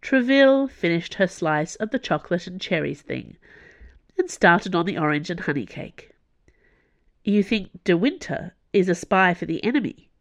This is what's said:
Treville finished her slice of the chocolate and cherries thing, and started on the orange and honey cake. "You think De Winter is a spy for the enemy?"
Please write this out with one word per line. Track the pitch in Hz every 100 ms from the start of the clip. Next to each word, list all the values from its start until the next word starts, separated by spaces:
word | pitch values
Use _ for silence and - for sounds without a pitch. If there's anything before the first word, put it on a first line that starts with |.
Treville | - 269 247 277 269 269 269
finished | - 175 170 170
her | - 185
slice | - 160 151 156 -
of | 220
the | 254
chocolate | - 151 - 175 -
and | 180
cherries | - 170 147 131
thing, | - 131 - - _ - - _ - - _ -
and | 359
started | - 190 170 196
on | 180 170
the | 160
orange | 151 147 160
and | 175
honey | - 143
cake. | 98 - - - - _ _ _ _ _ _ _ _ _ _ _
"You | - 208
think | 202 220 190 -
De | - 170
Winter | 240 349 - 156 170 _ _
is | 202 185
a |
spy | 180 - 190 185
for | 175 165
the | 160
enemy?" | 208 269 185 - _ _